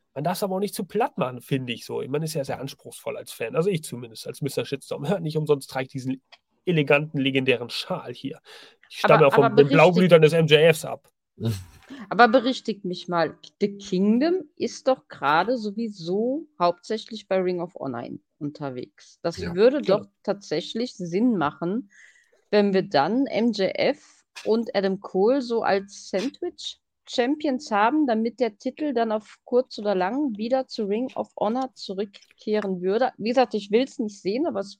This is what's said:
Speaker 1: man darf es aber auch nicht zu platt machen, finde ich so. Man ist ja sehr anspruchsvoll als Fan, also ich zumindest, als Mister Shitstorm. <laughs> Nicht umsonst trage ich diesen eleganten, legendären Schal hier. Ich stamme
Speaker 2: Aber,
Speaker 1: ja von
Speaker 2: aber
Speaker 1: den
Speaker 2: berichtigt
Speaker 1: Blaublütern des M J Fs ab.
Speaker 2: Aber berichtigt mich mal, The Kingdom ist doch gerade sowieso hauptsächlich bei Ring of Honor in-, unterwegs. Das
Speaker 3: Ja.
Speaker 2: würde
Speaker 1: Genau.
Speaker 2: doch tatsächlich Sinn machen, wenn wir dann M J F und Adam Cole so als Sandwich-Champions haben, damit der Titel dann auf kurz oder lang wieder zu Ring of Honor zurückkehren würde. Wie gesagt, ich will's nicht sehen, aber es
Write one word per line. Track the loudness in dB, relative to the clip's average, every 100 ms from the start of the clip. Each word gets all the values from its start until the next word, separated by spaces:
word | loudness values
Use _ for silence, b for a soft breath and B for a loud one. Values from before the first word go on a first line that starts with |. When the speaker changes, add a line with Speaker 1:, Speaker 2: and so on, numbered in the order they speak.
| _
Speaker 1:
man | -6
darf | -4 -4
es |
aber | -4 -4
auch |
nicht | -4
zu | -6
platt | -6 -2 -2 -2
machen, | -6 -6
finde | -4 -4 -4
ich | -10
so. | -8 -8 -6
Man | -4
ist | -4
ja | -6
sehr | -6 -8
anspruchsvoll | -10 -14 -20 -14 -12 -12
als | -12
Fan, | -10 -6 -2
also | 0
ich | -2
zumindest, | -6 -14 -14 -14 -14
als | -8
Mister | -8 -6
Shitstorm. | -6 -8 -8 -8
<laughs> | -4 -4
Nicht | -2 -4
umsonst | 0 -2 -2
trage | -8 -8
ich |
diesen | -8 -8 -8 _ -20 _ _
eleganten, | -2 0 2 2 0 -2
legendären | -2 0 2 0 -2
Schal | -10 -8 -8 -10
hier. | -12 -12 -14 B B B B B
Ich | -2
stamme | 6 8
Speaker 2:
Aber, | 8
Speaker 1:
ja |
von | 6
Speaker 2:
aber | 6
Speaker 1:
den | 6 6
Speaker 2:
berichtigt |
Speaker 1:
Blaublütern | 8 6 6 8 8
des | 8
M | 4 6
J | 6 6
Fs | 4
ab. | -2 -12 _ _ _ -6 -4 -4 -8 -20 B -16 -2
Speaker 2:
Aber | 6 6
berichtigt | 6 2 -2 -4 -6
mich | -6 -8 -4
mal, | 0 0 -2 -18 -4
The | -4 -4
Kingdom | -4 2 4 4 2 0 -4 -6
ist | -6 -4 -2
doch | -2 -2
gerade | -4 2 2 2 -2
sowieso | -4 -6 -8 -8 -6 -2 -2 -4 -8 -2
hauptsächlich | 0 0 -6 -8 -8 -14 -4
bei | -2
Ring | -2 -4
of | -6
Honor | -10 -10 -8
in-, | -10 -14 _ -12
unterwegs. | -10 -8 -10 -10 -14 _ -20 _
Das | -8 -6
Speaker 3:
Ja. | -4
Speaker 2:
würde | 4 4 4
Speaker 1:
Genau. | 0 0
Speaker 2:
doch | -2 _
tatsächlich | -6 -6 -4 -6 -4 -6 -6
Sinn | -8 -6 0 2 2
machen, | 0 -2 -4 -4 -8 b b b b b b
wenn | 2 4
wir | 2
dann | 2 2 2 2 0
M | 0 0
J | 0 -2
F | 0 0 -2 _ _ _ -8
und | -2 0 0
Adam | -2 0 -2
Cole | -4 0 2 2
so | 0 -2
als | 0 0 -2 -16 -8
Sandwich-Champions | -4 -4 -6 -10 -10 -14 -16 _ _ -8 -2 0 0 -2 -4 -2
haben, | 2 2 2 2
damit | 0 -2 -2
der | -4 -4
Titel | -8 -6 -4
dann | -2 0
auf | -2 -6 -20
kurz | -2 0 0 -4
oder | -2 0
lang | 0 -2 -4 -4
wieder | -2 -2 -4
zu | -6
Ring | -4 -2 -4
of | -8 -10 -4
Honor | -4 -2 -6
zurückkehren | -10 -10 -8 -8 -10 _ _ -4 -2 -2 -4
würde. | -2 0 0 -2
Wie | -2
gesagt, | 2 2
ich | 0 0
will's | 0 0 -4
nicht | -8 -6
sehen, | -4 -2 -2
aber | -4
es | -8 -8